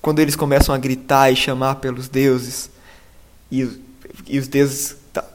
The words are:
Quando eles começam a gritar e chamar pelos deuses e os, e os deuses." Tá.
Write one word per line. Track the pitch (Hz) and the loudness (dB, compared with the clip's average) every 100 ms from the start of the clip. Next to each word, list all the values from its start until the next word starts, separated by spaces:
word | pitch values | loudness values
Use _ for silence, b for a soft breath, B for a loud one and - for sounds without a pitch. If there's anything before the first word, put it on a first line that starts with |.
Quando | 156 151 | 0 2
eles | 151 143 | 2 0
começam | 147 143 139 135 | 2 2 2 0
a | |
gritar | 131 131 - 139 135 | -2 -6 2 4 6
e | 127 | 4
chamar | - 127 131 135 | 0 -2 -2 -2
pelos | 135 123 131 | -6 -8 -4
deuses | 131 139 127 120 - - b b b b b b - - | 0 2 2 -2 -12 -14 b b b b b b -20 -8
e | 131 | -4
os, | 127 - - - - - - | -4 -8 -20 -20 -20 -20 -6
e | 135 | -6
os | 131 | -2
deuses." | 139 139 131 - - - | 2 2 0 -8 -10 -10
Tá. | - - | -10 -10